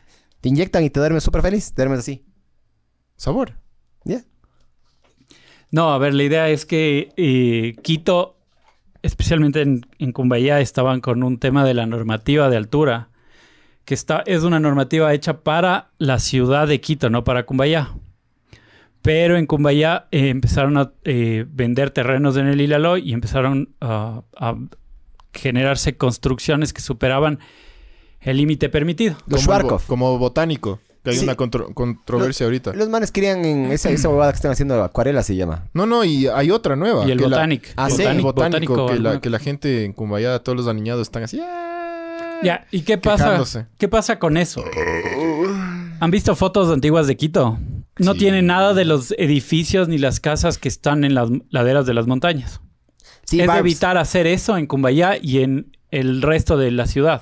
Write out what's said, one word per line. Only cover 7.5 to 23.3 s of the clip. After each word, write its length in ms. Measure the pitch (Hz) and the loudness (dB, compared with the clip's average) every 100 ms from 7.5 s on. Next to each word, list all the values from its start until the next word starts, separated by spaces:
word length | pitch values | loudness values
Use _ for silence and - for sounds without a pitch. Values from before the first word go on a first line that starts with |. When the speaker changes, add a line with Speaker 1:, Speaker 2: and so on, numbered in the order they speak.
| 117 113 117 | 0 -2 -6
Speaker 3:
Quito, 560 | - 160 170 180 - _ _ _ _ _ _ _ | -2 -2 2 0 -2 _ _ _ _ _ _ _
especialmente 600 | - - - 165 147 147 | -6 -2 0 2 2 2
en, 240 | 143 127 120 - | 0 -2 -4 -8
en 120 | 131 | -8
Cumbayá, 480 | 120 127 120 131 147 | -2 0 2 2 2
estaban 420 | 127 - 127 131 | 0 0 0 0
con 220 | 127 120 | -2 -2
un 160 | 127 120 | -2 -2
tema 240 | 135 139 135 | 0 2 2
de 80 | |
la 120 | 120 113 | 2 -2
normativa 640 | 113 113 110 - 147 139 | -4 -2 -2 0 2 2
de 80 | 117 | 2
altura, 520 | 107 143 151 117 113 _ _ _ _ _ _ _ - | 0 0 2 0 -6 _ _ _ _ _ _ _ -6
que 80 | 135 | -6
está, 240 | - 156 - | -2 -4 0
es 180 | 175 | 0
una 160 | 170 160 | 2 2
normativa 540 | 151 139 131 160 156 | 2 0 0 2 2
hecha 280 | 147 165 147 | 2 -2 -4
para 500 | - 160 180 185 - - | -2 0 0 0 -4 -4
la 220 | 135 123 | -2 0
ciudad 480 | - 131 123 139 151 | 0 0 2 2 2
de 120 | 147 | 0
Quito, 300 | - 156 120 | -2 -2 0
no 140 | 117 | 0
para 220 | 117 123 120 | 0 -2 -2
Cumbayá. 480 | 131 139 160 131 - - _ _ _ _ - _ _ _ _ | 0 0 0 -2 -10 -18 _ _ _ _ -20 _ _ _ _
Pero 340 | 151 156 170 175 | 2 4 4 4
en 100 | 151 | 2
Cumbayá, 600 | 151 147 143 156 180 - | 2 4 4 2 0 -2
eh, 180 | 156 139 | 0 2
empezaron 480 | 131 127 - 139 147 | 2 0 2 2 2
a, 160 | 139 _ | 0 _
eh, 420 | - 123 117 110 135 | -4 0 0 -2 -4
vender 400 | 139 120 123 139 | -2 0 0 0
terrenos 480 | - 123 131 143 131 | 0 0 2 2 2
en 100 | 139 | 2
el 140 | 143 | 2
Ilaló 360 | 143 147 160 185 | 2 2 2 0
y 140 | - | -2
empezaron 600 | 117 117 | -6 -4